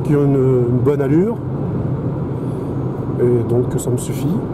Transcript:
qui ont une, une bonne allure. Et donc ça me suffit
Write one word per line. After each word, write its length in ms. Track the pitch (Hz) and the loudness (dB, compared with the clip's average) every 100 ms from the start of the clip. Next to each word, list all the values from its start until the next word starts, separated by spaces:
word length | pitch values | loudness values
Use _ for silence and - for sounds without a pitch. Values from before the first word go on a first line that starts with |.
qui 120 | 135 147 | 2 2
ont 80 | |
une, 420 | 143 139 131 127 120 | 4 4 4 4 4
une 100 | 123 | 2
bonne 180 | 120 143 | 2 2
allure. 340 | 135 151 202 233 - - - - - - - - - - - - - - - - - - | 2 4 2 0 -4 -4 -4 -2 -2 -2 -4 -4 -4 -4 -4 -4 -4 -4 -4 -4 -4 0
Et 220 | 120 120 110 | 2 2 2
donc 180 | 120 131 139 | 0 0 -2
ça 120 | 131 | -2
me 80 | 123 | -2
suffit 380 | - 139 131 202 - | -2 -4 -2 -2 -4